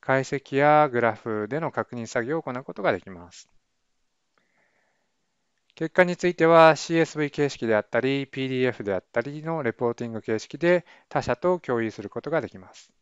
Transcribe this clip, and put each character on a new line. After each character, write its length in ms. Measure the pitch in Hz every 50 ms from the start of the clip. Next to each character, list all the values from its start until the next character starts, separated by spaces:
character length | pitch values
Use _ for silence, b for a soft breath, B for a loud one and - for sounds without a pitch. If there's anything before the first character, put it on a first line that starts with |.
解 240 | - - 135 135 135
析 320 | - - 139 _ - -
や 320 | 139 143 147 151 151 151 147
グ 100 | 123 120
ラ 140 | 117 117 107
フ 320 | 104 - 120 110 107 107 107
で 120 | 123 151
の 100 | 165 143
確 240 | - - 113 _ -
認 120 | 120 117
作 180 | 107 - 131 117
業 140 | 117 151 165
を 40 | 156
行 100 | 143 127
う 120 | 123 135
こ 100 | - -
と 80 | - 202
が 100 | 175 117
で 80 | 92
き 100 | - -
ま 200 | 95 87 87 87 -
す。 160 | - - _ _ _ _ _ _ _ _ _ _ _ _ _ _ _ _ _ _ _ _ _ _ _ _ _ _ _ _ _ _ _ _ _ _ _ _ _ _ _ _ _ _ _ _ _ _
結 200 | - 160 160 _
果 100 | - 185
に 120 | 175 175
つ 100 | - -
い 80 | 180 180
て 120 | - 160
は、 300 | 165 165 165 160 160 160
シ 180 | - - - 165
ー 60 | 165
エ 40 | 165
ス 120 | 151 -
ブ 80 | 151 151
イ 60 | 143
形 180 | - - 147 139
式 160 | - - -
で 100 | 113 110
あ 40 | 107
っ 80 | 104 _
た 120 | - 120
り、 260 | 117 131 135 139 139
ピ 160 | - - 135 135
ー 60 | 127
デ 60 | 131
ィ 60 | 127 127
ー 40 | 127
エ 40 | 120
フ 120 | - 117
で 80 | 101 98
あ 60 | 92
っ 60 | - _ _
た 80 | 117
り 220 | 117 143 143 151 151
の 200 | 160 165 160 143
レ 100 | 117 110
ポ 180 | _ 127 120
ー 40 | 120
テ 100 | - 123
ィ 60 | 117
ン 20 | 113
グ 80 | 110
形 180 | - - 113 110
式 180 | - - - 139
で 260 | 165 170 175 175 165 b b b b b
他 140 | - 147 -
社 140 | - 123
と 220 | - - 180 185 175
共 220 | - - 127 117
有 100 | 113 110
す 120 | 101 - 104
る 80 | 101
こ 100 | - 120
と 100 | - 147
が 100 | 151 160
で 100 | 120 98
き 80 | _ 95
ま 140 | 92 90 -
す。 180 | - - _ _ _